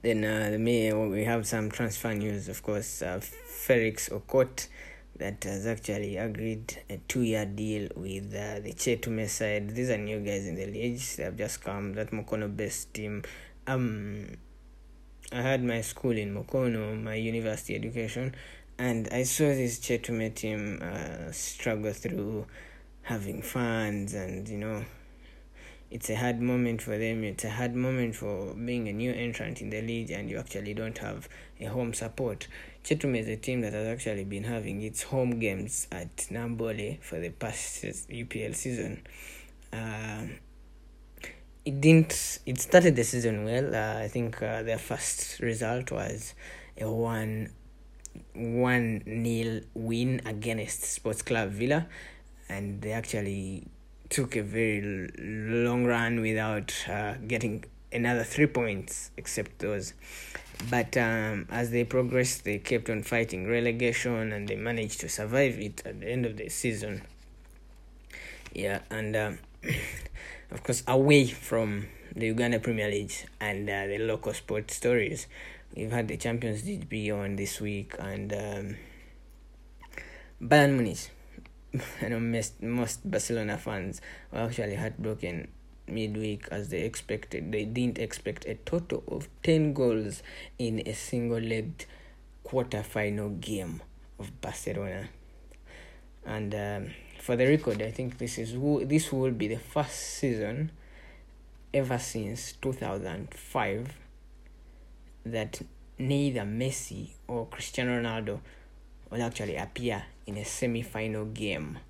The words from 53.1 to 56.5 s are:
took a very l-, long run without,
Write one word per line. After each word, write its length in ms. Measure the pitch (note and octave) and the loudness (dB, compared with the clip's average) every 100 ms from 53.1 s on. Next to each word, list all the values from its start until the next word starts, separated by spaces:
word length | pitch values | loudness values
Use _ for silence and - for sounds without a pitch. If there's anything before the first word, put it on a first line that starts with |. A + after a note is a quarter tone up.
| A2+ G2+ G2 F#2+ F#2+ - - - - - | -2 0 -2 -4 -6 -10 -18 -20 -20 -2
took 260 | - C3 A#2 | 0 2 0
a 60 | |
very 380 | G#2 A2 A2+ G#2+ | 0 2 4 2
l-, 840 | G2+ F#2+ F2+ - F#2 A2 A2 A#2 | 0 -2 -4 -8 -6 -4 0 4
long 220 | A#2+ A#2+ B2 | 4 6 6
run 340 | A#2+ A#2 A#2 | 6 4 2
without, 540 | A2 A2 G#2+ | 2 2 2